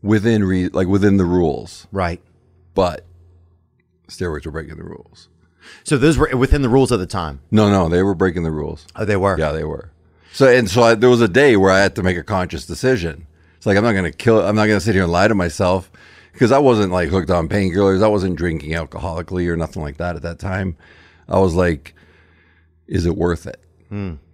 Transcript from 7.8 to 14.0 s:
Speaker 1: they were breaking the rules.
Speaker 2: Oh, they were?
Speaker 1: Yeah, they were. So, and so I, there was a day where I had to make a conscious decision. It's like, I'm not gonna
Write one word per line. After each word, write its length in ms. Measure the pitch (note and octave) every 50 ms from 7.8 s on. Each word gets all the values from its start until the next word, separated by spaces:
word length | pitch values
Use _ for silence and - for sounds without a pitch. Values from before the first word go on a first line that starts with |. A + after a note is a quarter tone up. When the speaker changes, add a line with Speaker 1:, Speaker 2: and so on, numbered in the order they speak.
| F2+ D#2+
Speaker 1:
they 120 | E2+ F2 F#2+
were 120 | G2+ G2
breaking 280 | D#2+ F#2+ F#2 D#2+ F2+ E2
the 80 | D#2+
rules. 360 | D#2 D2+ D2+ D2+ D#2 - - - _
Speaker 2:
Oh, 100 | - -
they 120 | - G#2
were? 200 | F#2+ F#2 G2 F#2+
Speaker 1:
Yeah, 140 | D#2+ D#2 D2+
they 120 | D2+ D#2+ D2+
were. 280 | D#2 C#2+ C2+ - - _ _ _ _ _ _ _ _ -
So, 140 | - C3+
and 220 | C3 B2 B2+ A#2+ F#2+
so 120 | F2 B2 A#2
I, 120 | A#2 A#2
there 140 | G#2+ A2+ B2+
was 120 | B2 A#2
a 60 | A#2
day 280 | G#2 E2+ B2+ C#3+ C#3+ A#2
where 140 | G2+ F#2+ F#2+
I 100 | F#2+ F#2+
had 140 | G2+ F#2+ -
to 80 | - F2+
make 140 | F#2 F#2
a 60 | F2 -
conscious 420 | - G#2+ F#2 F2+ F2 - D2+ C#2+
decision. 640 | - E2+ - - B2+ C3 G#2+ E2+ E2 D2 C2+ E2 - _ _ _ _ _
It's 80 | _ -
like, 100 | A2+ G2
I'm 60 | G2 G#2+
not 100 | A#2+ G#2+
gonna 180 | G2